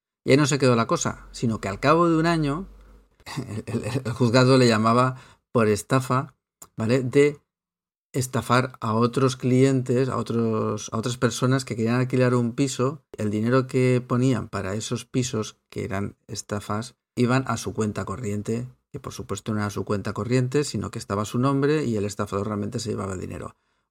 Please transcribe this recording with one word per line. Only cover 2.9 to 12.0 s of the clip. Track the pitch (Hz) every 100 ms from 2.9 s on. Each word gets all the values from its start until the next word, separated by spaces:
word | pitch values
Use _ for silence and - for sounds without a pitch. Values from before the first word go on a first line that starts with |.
| - _ _
<laughs> | - - 113 107 -
el, | 117
el, | 113 123
el | 113
juzgado | - 120 127 127 131
le | 123
llamaba | 110 113 120 127 127 - _ _
por | 123 107
estafa, | 104 - 135 131 131 151 _ _ _ - -
¿vale? | 110 135
De | 127 143 147 147 _ _ _ _ _ _ _
estafar | 139 127 120 - 123 127 -
a | 110
otros | 110 120 135 131 127
clientes, | 127 127 135 135 127 123 131
a | 117
otros, | 113 117 113 110 110 107 -
a | 113
otras | 120 120
personas | 120 - 127 135
que | 131 110
querían | 113
alquilar | 123